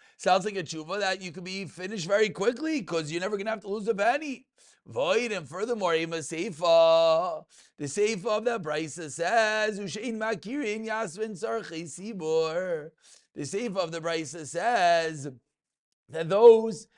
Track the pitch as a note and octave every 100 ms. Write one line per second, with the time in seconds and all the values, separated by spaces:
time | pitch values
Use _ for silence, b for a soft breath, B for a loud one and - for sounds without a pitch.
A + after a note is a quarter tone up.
0 | b b F#3 F#3 G3+ G3 D3+ D#3+ D#3 G3+
1 | G3 F#3+ F#3 D#3 F3+ G3 E3+ - F#3+ G#3+
2 | D#3+ G3+ G#3+ E3 G#3 B3 D#4 D4+ E3 E3
3 | D3+ E3 F#3+ G#3 G#3+ A3 G3+ G#3+ G#3 G3
4 | G#3+ C#4+ D4+ B3 _ _ b b A#2+ A2+
5 | D#3 A3 A#3+ G3 C3 F3 A#3 A3+ F3+ D#3+
6 | E3 E3 D3 D#3+ G#3 D3+ F3 E3 E3 E3
7 | E3 D#3+ F3+ D#3 - b b b C#3+ G3+
8 | G#3 G#3 G#3+ G#3+ A#3 A3+ D3+ D3+ D#3+ E3
9 | D#3 D#3+ E3+ A#3 G#3+ G#3+ G#3+ G3+ G3 G#3
10 | B3 A3 A3 G#3 G3 G3 G#3 A3 A3 A3
11 | F#3+ F3 A3 F#3 A3 A3+ - E3 E3+ F3
12 | G#3 G3 D#3 D#3+ D#3+ E3+ F#3 D#3+ D#3 _
13 | b b b - C#3 G3 A#3+ F#3+ E3+ E3
14 | E3 E3 D3+ E3 C#3+ E3+ A3 A#3 F3 E3+
15 | D#3+ D#3 C#3 B2 _ _ _ _ _ _
16 | - D#3 E3 G3 A#3 A3 A3+ A3 -